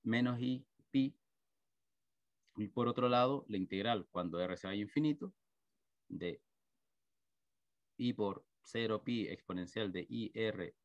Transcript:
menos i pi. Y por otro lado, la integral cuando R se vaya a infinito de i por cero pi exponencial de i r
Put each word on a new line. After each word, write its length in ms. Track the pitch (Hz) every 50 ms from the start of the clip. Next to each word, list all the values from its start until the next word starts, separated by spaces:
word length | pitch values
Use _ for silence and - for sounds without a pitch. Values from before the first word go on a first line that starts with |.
menos 380 | - 110 113 120 123 123 123 117
i 240 | 123 127 127 127 - _ _ _ _ _
pi. 240 | - 135 135 139 - _ _ _ _ _ _ _ _ _ _ _ _ _ _ _ _ _ _ _ _ _ _ _ _ _ _ _ _
Y 120 | 104 107 101
por 180 | - 123 117
otro 220 | 120 120 127 123 123
lado, 360 | 123 123 123 131 143 139 - -
la 80 | 107
integral 500 | 95 95 - 98 98 101 117 120 101 82 -
cuando 300 | - 90 87 85 80 87
R 160 | 90 90 92
se 120 | - - 95
vaya 120 | 101 104
a 20 |
infinito 520 | 104 104 - 147 156 151 147 - - - - _ _ _ _ _ _ _ _ _ _ _ _ _ _ -
de 320 | 92 82 87 87 - - _ _ _ _ _ _ _ _ _ _ _ _ _ _ _ _ _ _ _ _ _ _ _ _ _ _ _ _ _ _ _ -
i 140 | 120 123
por 340 | 110 110 104 98 95 - - _ _ _
cero 400 | _ - - 117 117 110 107 104
pi 240 | - - 120 113 98
exponencial 640 | - - - - - 92 90 90 - - 113 110 98
de 160 | 92 90 85 -
i 220 | 117 117 110 - -
r 420 | 104 110 110 107 95 87 87 - _